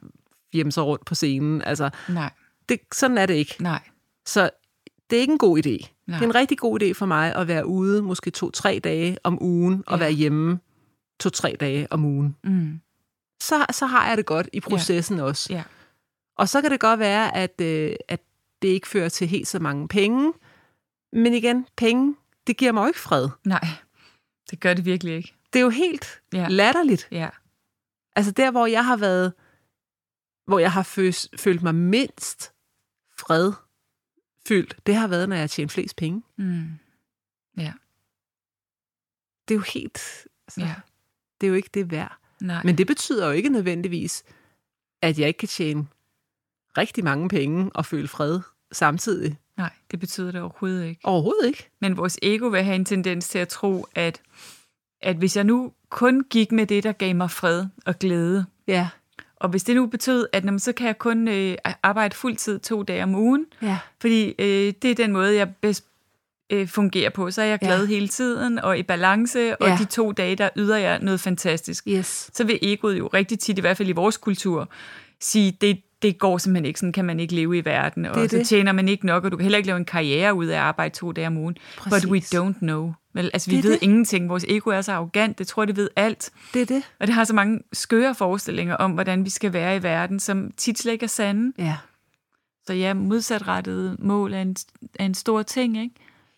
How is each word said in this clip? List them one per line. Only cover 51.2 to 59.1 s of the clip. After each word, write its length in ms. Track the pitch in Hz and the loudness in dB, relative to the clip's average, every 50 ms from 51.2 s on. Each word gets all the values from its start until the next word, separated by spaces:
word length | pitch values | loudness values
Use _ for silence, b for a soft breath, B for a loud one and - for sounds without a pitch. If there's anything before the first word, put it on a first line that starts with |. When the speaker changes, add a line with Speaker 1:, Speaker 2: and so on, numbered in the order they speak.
| 151 202 370 427 339 | 2 2 2 2 2
Speaker 1:
ikke. 240 | 240 294 - - - _ _ | 0 0 -4 -8 -20 _ _
Speaker 2:
Men 160 | - 196 185 | -2 -2 0
vores 220 | 180 170 185 170 - - | 0 -2 -4 -4 -2 0
ego 240 | 202 208 214 240 | 0 2 2 0
vil 160 | 240 208 185 190 | 0 2 2 2
have 120 | 196 196 | 2 2
en 80 | 185 190 | 0 0
tendens 440 | - 208 190 180 185 180 175 175 - | 0 0 0 0 0 -2 -4 -4 -4
til 100 | - 202 | -4 -4
at 100 | 175 175 | -4 -4
tro, 380 | - - - 202 190 180 - - - | -4 -2 -2 0 0 -2 -4 -6 -4
at, 260 | - - - 160 - _ B B B B B B B B B B _ _ _ _ _ - | -2 -2 -2 -2 -6 _ B B B B B B B B B B _ _ _ _ _ -4
at 140 | - 185 | -4 0
hvis 200 | 160 175 190 - | 0 0 0 2
jeg 80 | 202 202 | 2 2
nu 280 | 208 233 247 254 247 - _ _ _ | 4 4 2 0 -4 -8 _ _ _
kun 340 | - - 240 247 254 269 269 - | -2 2 2 4 4 4 2 2
gik 220 | - 226 220 - 226 | 2 2 2 4 2
med 140 | 220 220 | 2 2
det, 180 | - 208 202 196 | 2 2 2 0
der 80 | 220 208 | 0 -2
gav 220 | - 202 185 180 | -2 -2 0 0
mig 140 | 175 180 175 | 0 0 -2
fred 360 | - - - 175 165 175 190 190 - - - | -2 -2 0 0 0 0 -2 -4 -8 -8 -6
og 120 | - 180 - | -6 -4 -2
glæde, 480 | - 190 175 170 170 170 185 196 185 180 _ _ _ | 0 0 2 2 2 2 2 0 0 -2 _ _ _
Speaker 1:
Ja. 220 | - 190 180 180 175 - - _ _ | -2 0 0 0 -2 -4 -10 _ _